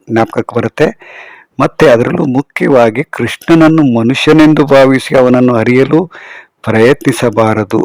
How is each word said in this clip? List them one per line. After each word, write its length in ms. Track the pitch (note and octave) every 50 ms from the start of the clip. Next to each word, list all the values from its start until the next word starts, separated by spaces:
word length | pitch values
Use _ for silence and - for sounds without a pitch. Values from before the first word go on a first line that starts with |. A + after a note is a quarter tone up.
| _ -
ಜ್ಞಾಪಕಕ್ಕೆ 460 | A2+ A2+ A2 - - A#2+ A2 - A#2
ಬರುತ್ತೆ. 320 | A#2 A2 A2 _ - D3+ G3+ - _ - - - - - - - - _ _ _ -
ಮತ್ತೆ 260 | C#3+ D#3+ - - D#3+ C#3
ಅದರಲ್ಲೂ 340 | A#2+ A2+ A#2+ B2+ E3+ - D#3
ಮುಖ್ಯವಾಗಿ 760 | C3+ B2 C#3 - _ _ - - - C3+ B2 A#2 A2 A2 C3 D#3 _
ಕೃಷ್ಣನನ್ನು 720 | - - A2+ G#2+ - - - - E3+ D#3+ D#3+ D#3 D#3+ D#3+ D3 B2+ A#2
ಮನುಷ್ಯನೆಂದು 680 | A2+ A2+ A#2+ C3 - - D3+ D#3 D#3+ D#3 D#3 D3+ D3+ C#3+
ಭಾವಿಸಿ 480 | C#3+ C#3 C3+ C3+ C3+ C3 B2+ - - C#3+
ಅವನನ್ನು 400 | C3 B2+ B2 B2+ B2 B2+ B2 A#2+
ಅರಿಯಲು 460 | A2 A2 B2 B2 C3 C3+ C3+ D3+ E3 F#3 - - - - - - - - _ _ _ -
ಪ್ರಯತ್ನಿಸಬಾರದು. 1120 | A2+ A2 A2 A2+ B2+ C#3+ - - C#3 A2+ - B2+ A#2+ G#2 A2+ A2 A2 G#2+ G#2+ G#2 - A2+ A2